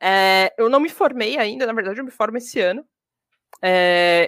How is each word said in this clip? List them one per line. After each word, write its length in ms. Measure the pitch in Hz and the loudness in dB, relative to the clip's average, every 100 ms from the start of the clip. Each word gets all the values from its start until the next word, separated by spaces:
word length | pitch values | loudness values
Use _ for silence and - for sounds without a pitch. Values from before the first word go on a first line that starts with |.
| 180 | 0
É, 480 | 196 190 190 190 - | 2 4 4 2 0
eu 100 | 226 | 0
não 140 | 269 | 2
me 80 | 311 | 0
formei 480 | - 302 247 220 285 | 0 -2 -2 -6 -4
ainda, 280 | 214 262 247 | -4 -4 -6
na 60 | |
verdade, 260 | 226 190 214 | -4 -6 -6
eu 60 | |
me 80 | 269 | -10
formo 260 | - 214 226 | -6 -4 -4
esse 220 | 240 - | -8 -4
ano. 240 | 180 214 - _ _ _ _ _ _ - | -2 -2 -10 _ _ _ _ _ _ -6
É, 680 | 185 185 180 175 175 170 | 0 2 2 2 4 4